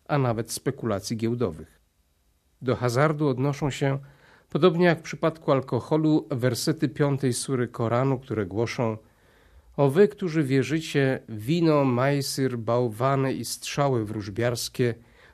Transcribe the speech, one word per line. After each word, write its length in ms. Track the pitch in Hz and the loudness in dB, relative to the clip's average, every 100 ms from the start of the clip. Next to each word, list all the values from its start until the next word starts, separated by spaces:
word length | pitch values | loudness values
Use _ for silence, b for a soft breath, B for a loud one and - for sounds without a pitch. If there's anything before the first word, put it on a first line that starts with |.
| - | -2
a 100 | 147 | 0
nawet 340 | 127 110 113 | 2 0 -4
spekulacji 640 | - 143 131 117 98 - 113 | -6 -6 -4 -2 -4 -4 -2
giełdowych. 640 | 113 120 104 80 82 _ _ _ _ _ _ _ _ - | -2 0 -2 -4 -16 _ _ _ _ _ _ _ _ -8
Do 140 | 127 113 | -4 0
hazardu 520 | 123 120 156 151 151 | 0 2 2 2 0
odnoszą 420 | 123 143 139 139 | 0 -2 -2 -4
się, 280 | - 139 135 B B B B B | -2 -2 -2 B B B B B
podobnie 360 | 151 180 165 180 | 2 2 4 2
jak 120 | 156 | 2
w 40 | |
przypadku 500 | - 156 165 160 - | -4 -2 -2 -2 0
alkoholu, 760 | 135 131 120 - 156 156 151 - | 0 2 -4 0 0 2 2 0
wersety 580 | 127 123 117 165 156 143 | -2 0 0 -2 0 -2
piątej 440 | - 143 135 131 | 0 0 0 0
sury 360 | 120 - 127 117 | -2 -2 -2 -2
Koranu, 500 | - 113 120 135 131 | -2 0 2 2 0
które 280 | - 110 90 | -4 -4 -4
głoszą: 500 | 101 117 - 113 107 b b b b b b b - | -2 -4 -2 -2 -4 b b b b b b b 2
"O 140 | 143 | 2
wy, 180 | 156 202 | 6 4
którzy 360 | - 185 160 | 2 -4 0
wierzycie, 800 | 131 135 120 160 160 143 135 131 - | 2 2 2 -2 -2 0 2 0 -6
wino, 560 | 110 113 175 160 147 | -8 -2 2 4 4
majsir, 760 | 135 120 139 143 135 - 131 120 | 4 2 2 0 -2 -2 -2 -2
bałwany 760 | 113 120 123 104 135 135 135 | -2 0 0 0 0 2 0
i 100 | 104 | -2
strzały 600 | 113 - - - 143 123 | -6 -10 -6 0 0 0
wróżbiarskie, 880 | 104 107 101 107 120 120 - - 120 113 b b b | -2 -6 -6 -2 -2 -2 -6 -2 -2 -2 b b b